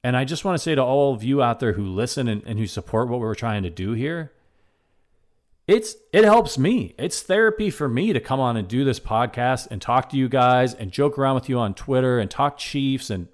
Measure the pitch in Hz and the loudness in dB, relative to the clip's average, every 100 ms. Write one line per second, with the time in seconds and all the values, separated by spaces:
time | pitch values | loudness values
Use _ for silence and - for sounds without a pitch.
0 | 123 127 131 160 196 175 - 151 127 139 | 0 0 0 -4 -2 -2 0 0 2 4
1 | 139 120 113 139 120 117 120 98 101 92 | 2 0 0 2 2 2 0 -2 -2 -2
2 | 123 - 120 104 - 110 107 - - 113 | -2 -2 -2 -2 -4 -4 -4 -6 -4 -2
3 | 120 123 113 107 117 104 92 82 92 113 | -2 -2 -4 -4 -4 -4 -4 -6 -6 -4
4 | 139 170 156 _ _ _ _ _ _ _ | -4 -6 -10 _ _ _ _ _ _ _
5 | _ _ _ _ _ _ - 220 - - | _ _ _ _ _ _ 2 2 2 -14
6 | _ 202 214 226 147 - 143 240 - - | _ 6 8 6 4 0 2 2 -2 -6
7 | 135 - - 190 220 214 208 - 143 120 | -6 -6 0 2 4 2 -4 -2 -2 0
8 | 214 139 - 135 127 113 95 120 139 117 | 0 0 0 0 0 -2 -2 0 0 -2
9 | - 110 120 - 123 127 - 104 - 123 | -2 -2 -2 -2 -2 -2 -4 -10 0 0
10 | 127 139 127 131 127 127 127 127 98 113 | 0 -2 0 2 4 4 2 -2 -10 0
11 | 143 143 135 131 - 123 110 95 - 127 | 0 2 0 0 -2 -2 -2 -4 -2 0
12 | 127 123 101 - 143 143 - 143 135 135 | 2 0 -2 -2 -2 -2 -8 -2 -2 -2
13 | - 98 85 | -4 -8 -8